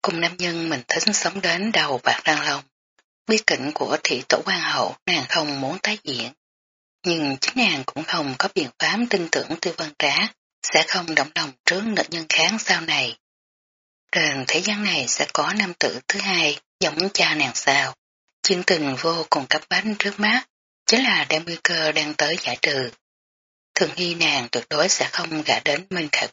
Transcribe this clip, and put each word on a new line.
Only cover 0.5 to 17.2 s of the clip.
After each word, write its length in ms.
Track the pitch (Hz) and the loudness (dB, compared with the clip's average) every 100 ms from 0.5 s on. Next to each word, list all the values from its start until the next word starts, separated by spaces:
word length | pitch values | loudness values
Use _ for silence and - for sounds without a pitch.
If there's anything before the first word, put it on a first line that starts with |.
| 165 165 | -4 -4
mình 120 | 143 - | -4 -4
thích 160 | - 190 | -2 0
sống 280 | 208 175 190 | 0 -2 -2
đến 300 | 180 170 214 | -2 0 0
đầu 280 | 202 151 127 | 0 0 0
bạc 180 | - 117 | 0 0
răng 180 | - 151 | 0 0
long. 220 | 147 143 - _ _ _ _ _ - | 0 -4 -8 _ _ _ _ _ 0
Bi 100 | 220 - | 0 2
kịch 120 | 143 135 | 0 -2
của 240 | 156 123 151 | -4 -2 0
thị 200 | - 127 135 | 0 -2 2
tổ 120 | - - | 0 2
hoàng 160 | 170 | -2
hậu 340 | 156 143 110 - - | 0 0 0 -2 -4
nàng 200 | 170 131 | -2 0
không 320 | - 151 143 | -2 0 -2
muốn 160 | 135 180 | -4 -2
tái 140 | - 214 | -2 -4
diễn. 280 | - 123 117 143 _ _ _ _ _ _ - | -6 -6 -6 -10 _ _ _ _ _ _ -2
Nhưng 320 | 165 147 135 | 0 0 -2
chính 120 | - 254 | -2 0
nàng 280 | 220 151 131 | 0 0 -4
cũng 180 | - | -6
không 320 | 156 170 143 131 | -4 -2 -2 -2
có 100 | 190 - | -2 0
biện 140 | 135 _ | -4 _
pháp 180 | 156 196 240 | 0 0 2
tin 180 | 202 165 | 0 2
tưởng 240 | 143 104 165 | -2 -2 -4
Tiêu 120 | 180 160 | -4 -4
Văn 140 | 156 - | -8 0
Trá 160 | 147 139 220 - _ _ | 0 2 -2 -6 _ _
sẽ 220 | - 156 160 | 0 2 2
không 280 | 190 170 156 | 0 0 0
động 160 | 139 - | 0 -2
lòng 160 | 156 - - | -6 -2 0
trước 160 | 180 220 | 0 0
nữ 180 | 208 - | -2 -2
nhân 160 | 170 160 | -4 0
khác 220 | 156 165 214 | 2 2 0
sau 220 | - 175 | 0 0
này. 360 | 160 151 123 113 _ _ _ _ _ _ _ _ _ | 0 -2 -2 -8 _ _ _ _ _ _ _ _ _
Trên 340 | 180 156 139 127 | 0 0 0 0
thế 140 | 160 | 2
gian 220 | 202 208 | 2 0
này 240 | 208 160 120 | 0 0 0
sẽ 200 | - 143 | 0 0
có 200 | - 151 202 | 0 0 2
nam 160 | 196 175 | 0 0
tử 200 | 139 123 - | -2 -2 -6
thứ 120 | 202 | -4
hai 400 | 196 180 156 143 _ _ | 0 2 0 -2 _ _
giống 300 | 175 147 190 | -2 0 -2
cha 220 | - | 2